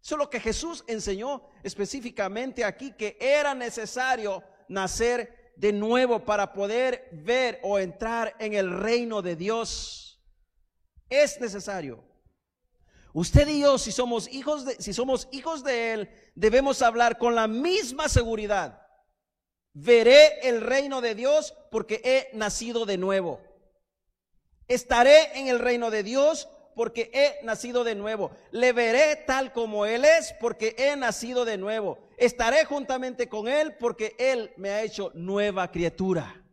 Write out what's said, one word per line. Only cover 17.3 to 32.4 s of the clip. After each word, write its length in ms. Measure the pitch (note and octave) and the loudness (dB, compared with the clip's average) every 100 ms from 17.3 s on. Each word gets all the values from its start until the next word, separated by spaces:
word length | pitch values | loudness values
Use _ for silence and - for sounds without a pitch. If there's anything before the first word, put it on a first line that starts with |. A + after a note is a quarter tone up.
la 140 | A#3 A3 | 2 0
misma 600 | A3+ D#4 F#4 C#4 C4 D4+ | 0 0 0 -2 -4 0
seguridad. 720 | - A#3 A3 G#3 G3+ D3+ - _ _ _ _ _ _ _ _ _ | 2 0 -4 -2 -2 -2 -12 _ _ _ _ _ _ _ _ _
"Veré 760 | C#3+ D#3 A#3+ A3+ C#4 D4+ D4+ B3+ | -10 6 6 10 10 10 8 -2
el 120 | A#3 | 0
reino 400 | A3 C4+ C#4+ C4+ | 0 0 0 -2
de 160 | A#3+ G#3+ | -4 -2
Dios 380 | B3+ D4+ - - _ | 2 0 0 -14 _
porque 280 | A3 G#3+ G#3 | -8 -4 -4
he 320 | B3 C4 C4 A3 | 0 0 0 -6
nacido 500 | G#3+ - A3+ A#3 G#3+ | -6 -4 -6 -4 -2
de 120 | F#3+ | -2
nuevo. 420 | F#3 G3 F3+ C3 - _ _ _ _ _ _ _ _ _ _ _ _ | 0 -2 -2 -8 -16 _ _ _ _ _ _ _ _ _ _ _ _
Estaré 680 | A#3+ - A#3+ B3 D4+ D#4 C4 | -4 0 4 10 8 8 -4
en 100 | C4+ | -2
el 100 | B3 | 0
reino 320 | B3 A#3+ A#3 | 0 0 0
de 140 | G#3+ | -2
Dios 440 | G3+ C4 C#4+ D#4+ - - _ - | -2 2 2 2 -8 -20 _ -6
porque 340 | A3+ A3+ A3 | -4 -4 -4
he 320 | C4 C#4+ - | 2 2 2
nacido 380 | A3+ G#3+ A#3+ B3 | -8 -8 -4 -2
de 140 | A#3 G#3 | -2 -4
nuevo. 340 | G#3 A3 F3+ - _ | -6 -6 -6 -10 _
Le 200 | - B3 | 2 2
veré 440 | A#3+ A#3 A#3+ D4+ D4+ - | 4 2 4 4 2 -2
tal 260 | C4+ C4 | -2 -2
como 320 | A#3+ A3+ G#3 | -4 -4 -2
Él 200 | G#3 A#3 | -2 4
es 280 | C#4+ E4 - - | 6 6 2 -6
porque 380 | A#3 - A3 A3 | -6 -2 -4 0
he 160 | C4+ | 0
nacido 500 | D4 B3 - A#3 B3 | 0 -2 -4 -4 -2
de 140 | A#3+ G#3 | -2 -4
nuevo. 400 | G3 A3 G3+ - - - | -4 -4 -4 -8 -14 0
Estaré 480 | A#3+ A#3+ | 0 2